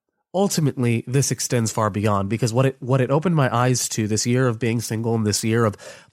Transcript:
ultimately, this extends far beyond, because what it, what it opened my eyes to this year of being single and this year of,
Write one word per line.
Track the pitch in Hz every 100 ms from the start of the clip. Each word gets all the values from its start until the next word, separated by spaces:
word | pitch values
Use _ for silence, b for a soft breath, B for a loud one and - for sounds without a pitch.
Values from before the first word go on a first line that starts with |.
| _ _ _
ultimately, | 180 202 - 139 131 120 113 -
this | 139 131
extends | 123 - 123 113
far | - 107
beyond, | 101 107 98 98
because | 113 117
what | 117 135
it, | -
what | 123 131
it | 120
opened | 147 180
my | 156 127
eyes | 117 127 120 -
to | - 107
this | 107 120
year | 123 131
of | 113
being | 117 117
single | - 110 117
and | 113 107
this | -
year | 113 113
of, | 110 - B B B